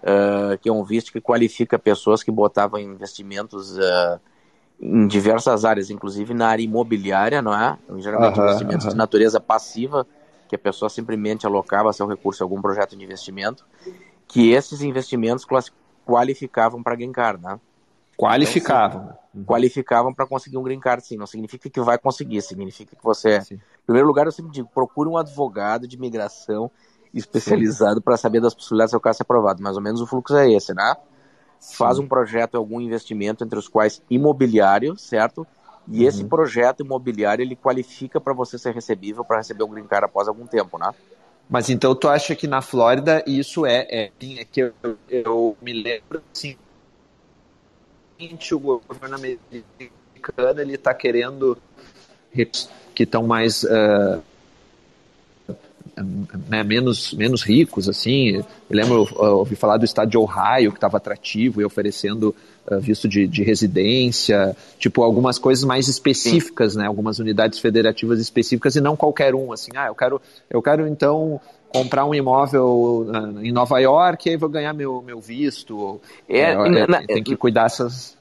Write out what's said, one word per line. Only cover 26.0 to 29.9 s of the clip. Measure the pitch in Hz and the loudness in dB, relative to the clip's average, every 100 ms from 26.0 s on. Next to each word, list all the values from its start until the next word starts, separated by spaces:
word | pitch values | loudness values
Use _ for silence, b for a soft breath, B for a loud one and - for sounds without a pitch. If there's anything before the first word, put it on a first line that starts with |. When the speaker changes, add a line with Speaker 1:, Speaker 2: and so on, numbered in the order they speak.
| 127 113 104 - - 107 117 | -10 -6 -8 -10 -8 -6 -6
Speaker 2:
Sim. | _ _ _ _ 117 | _ _ _ _ -12
Speaker 1:
especializado | - - - 107 110 - 104 107 | -4 -4 0 2 2 2 2 2
pra | - 117 | 0 0
saber | 117 113 | 2 2
das | 117 | 0
possibilidades | - - 110 113 | -2 -4 0 2
do | 117 | 2
seu | |
caso | 120 110 | 0 -2
ser | |
aprovado. | - 123 104 92 | 2 2 2 0
Mais | 101 98 | -4 -6
ou | |
menos | 101 | -6